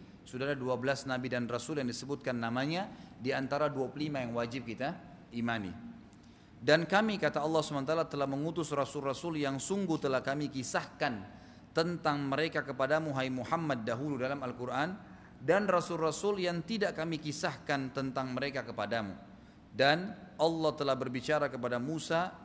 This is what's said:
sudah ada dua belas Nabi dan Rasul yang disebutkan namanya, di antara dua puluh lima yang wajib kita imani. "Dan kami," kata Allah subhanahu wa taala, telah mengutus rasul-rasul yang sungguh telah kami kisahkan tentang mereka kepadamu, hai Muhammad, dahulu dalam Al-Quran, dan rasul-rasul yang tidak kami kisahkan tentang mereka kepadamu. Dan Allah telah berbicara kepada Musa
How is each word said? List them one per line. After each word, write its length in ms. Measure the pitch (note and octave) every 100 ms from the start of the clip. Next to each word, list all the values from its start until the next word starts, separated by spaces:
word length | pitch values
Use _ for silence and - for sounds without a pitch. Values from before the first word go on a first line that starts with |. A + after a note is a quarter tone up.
| - - -
sudah 240 | B2+ C#3
ada 60 | C#3
dua 160 | B2+
belas 320 | B2 C3 C3+ C3+
Nabi 240 | B2+ B2+
dan 160 | B2 A#2
Rasul 320 | A#2+ A#2 D3
yang 80 | B2
disebutkan 480 | A#2 C3 C#3+ C3
namanya, 560 | A#2+ A#2 B2 C#3+ F3 G#3 - - -
di 100 | B2
antara 400 | C3+ C3+ C#3+ D3+
dua 220 | C3+ B2+
puluh 180 | C#3 D#3
lima 140 | C#3+
yang 100 | A#2+
wajib 320 | A#2 A#2 C3 A#2
kita 300 | A2 C#3 - - - - A#2
imani. 340 | A#2 A2+ F#2+ - - - - - - - - -
"Dan 300 | B2+ D#3+ D#3+
kami," 320 | F#3+ A3 G3
kata 240 | D3+ D3
Allah 180 | D3+ D#3+
subhanahu 240 | D3 C#3+ C3+
wa 40 |
taala, 140 | E3 D#3
telah 180 | C#3+ C#3
mengutus 460 | C#3 D#3 E3 D3
rasul-rasul 680 | C#3+ C3 D3 C3+ B2+ E3+ D#3
yang 220 | C#3 C3+
sungguh 400 | - G3+ F#3 D#3
telah 240 | C#3+ B2+
kami 240 | C3+ C#3+ D3
kisahkan 960 | C3 A#2+ F3+ D3 - C#3+ G#2+ F#2+ - - - -
tentang 560 | - E3+ E3 D#3+ C#3+ C#3
mereka 320 | C3+ D#3+ D3+
kepadamu, 480 | C3+ C3 C3+ D#3 D#3 C3+
hai 100 | C3
Muhammad, 540 | B2+ A#2 E3 D#3 B2
dahulu 320 | A2 A2+ D3
dalam 240 | C3+ C3 C#3+
Al-Quran, 540 | B2+ B2 B2 B2+ E3 G3 - - - -
dan 240 | C3+ F#3+ G3+
rasul-rasul 760 | F3+ D#3+ E3+ D#3+ - G3+ G3+
yang 220 | F3+ E3+
tidak 320 | D#3 A3+ F#3+
kami 240 | D#3+ D#3+ D#3
kisahkan 720 | D3+ C#3+ F3 C3 - C#3 C3
tentang 420 | C3+ C3+ C3 C3
mereka 300 | B2+ C#3 B2+
kepadamu. 500 | A#2 A2+ G#2 A#2 G2+ F2+ - - - - -
Dan 400 | G#2+ C#3 D#3+ G3 - - -
Allah 340 | D#3+ E3 D#3 C3+
telah 160 | C#3
berbicara 560 | B2+ C3 B2 D3+ D3+ C#3
kepada 320 | B2+ B2 A#2+
Musa 480 | C3+ D#3+ - E3 F3+ -